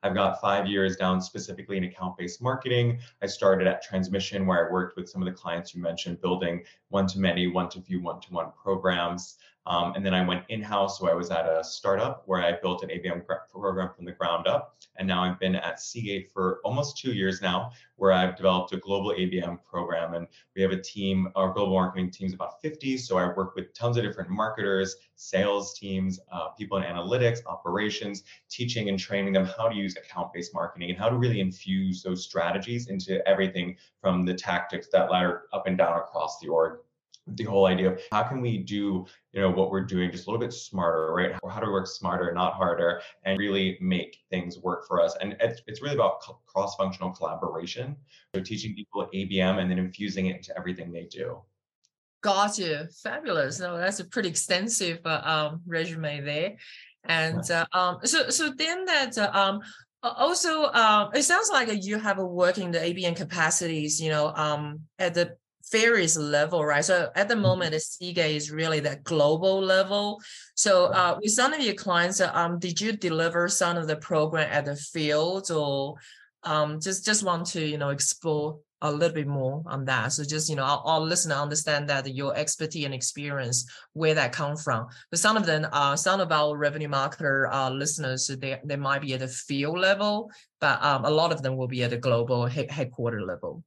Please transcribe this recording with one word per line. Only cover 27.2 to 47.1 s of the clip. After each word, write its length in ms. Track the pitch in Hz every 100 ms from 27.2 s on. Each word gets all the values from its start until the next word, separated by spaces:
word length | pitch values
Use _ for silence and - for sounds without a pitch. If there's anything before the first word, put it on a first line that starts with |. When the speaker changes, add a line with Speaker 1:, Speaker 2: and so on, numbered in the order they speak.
| 120 117 -
Speaker 1:
operations, 720 | 85 85 92 107 104 104 98 - - _
teaching 380 | - 120 117 101
and 100 | 95
training 340 | - 101 98
them 160 | 95 92 -
how 100 | -
to 80 | 107
use 220 | 98 90
account-based 560 | - 87 85 87 87
marketing 380 | 85 85 - 87
and 80 | 90
how 100 | 110
to 80 | 123
really 220 | 120 107
infuse 640 | 95 - 98 95 95 92
those 200 | 92 92
strategies 600 | - 92 85 98 101 120 120
into 380 | 95 92 95 95
everything 500 | 98 95 90 87 90 _ _
from 260 | 98 90 90
the 80 | 92
tactics 540 | - 87 - - -
that 180 | 90 -
ladder 360 | - 90 - -
up 120 | 85 95
and 100 | 92
down 220 | 85 85
across 420 | - 82 80 -
the 100 | 78
org. 320 | 82 80 80 - _ _ _ -
The 160 | 101 107
whole 200 | 98 95
idea 260 | 92 92
of 80 | 92 -
how 100 | 104
can 180 | 117 131
we 200 | 123 107
do, 480 | 92 101 101 92 90 - _
you 100 | 98
know, 80 | 95
what 220 | 90 92
we're 100 | 98
doing 280 | 92 92 90
just 160 | 82 -
a 20 |
little 100 | 113
bit 140 | 120
smarter, 580 | - - 95 85 80 80
right? 200 | 85 90 -
Or 80 | -
how 100 | 98
to 120 | 110
work 160 | 98 92
smarter, 440 | - 92 90 87
not 220 | 85 90
harder, 480 | 80 90 85 85 87 - -
and 160 | 98 95
really 400 | 101 98 95 90
make 380 | 92 90 - - _
things 300 | 90 87 -
work 280 | 90 90 -
for 140 | 90
us. 140 | 85 -
And 160 | 101 104
it's, 200 | 117 - -
it's 160 | 110
really 140 | 143 143
about 260 | 110 -
co-, 160 | - - _
cross-functional 680 | 95 98 - 95 92 90